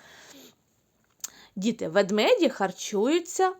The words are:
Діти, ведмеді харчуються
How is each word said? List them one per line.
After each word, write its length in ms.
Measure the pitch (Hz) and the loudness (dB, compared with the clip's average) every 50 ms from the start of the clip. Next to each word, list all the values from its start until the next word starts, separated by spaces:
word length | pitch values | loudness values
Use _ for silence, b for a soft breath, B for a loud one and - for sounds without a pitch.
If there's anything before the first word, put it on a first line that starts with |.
| B B B B B B B B B B B _ _ _ _ _ _ _ _ _ _ _ _ _ - b b b b b b | B B B B B B B B B B B _ _ _ _ _ _ _ _ _ _ _ _ _ -18 b b b b b b
Діти, 320 | 196 185 233 - - 185 | -6 -4 -4 -4 -4 -4
ведмеді 600 | 165 156 202 202 175 208 208 226 339 494 453 330 254 | -2 0 0 2 2 2 2 4 4 4 4 4 2
харчуються 1000 | - - 196 185 - - - - 214 196 214 262 320 349 339 - - - 381 370 381 - | 0 0 -4 -4 -4 -8 -10 -6 -2 0 2 2 2 0 -2 -4 -2 0 0 0 -2 -4